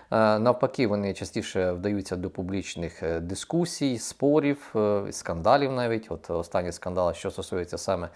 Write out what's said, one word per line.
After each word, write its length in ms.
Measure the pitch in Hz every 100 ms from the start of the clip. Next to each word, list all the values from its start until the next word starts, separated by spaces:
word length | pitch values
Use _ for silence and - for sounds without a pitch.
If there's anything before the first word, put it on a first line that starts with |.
| -
Е, 280 | 113 110 107
навпаки, 480 | 120 120 131 - 113
вони 280 | 104 101
частіше 580 | 92 90 113 - 95 92
вдаються 440 | 90 101 101 95 90
до 140 | 95
публічних, 720 | - 92 95 - - 82 -
е, 180 | 82 82
дискусій, 800 | 85 95 - 170 170 - 139 117
спорів, 760 | - - 143 151 143 143 - 110
е, 260 | 104 101 101
скандалів 640 | - - 85 90 139 139
навіть. 340 | 131 120 113 -
От 220 | 80 -
останній 420 | 85 85 92 90
скандал, 400 | 82 90 90 87
що 180 | 85 98
стосується 480 | - - 92 85 87
саме 300 | - 92 85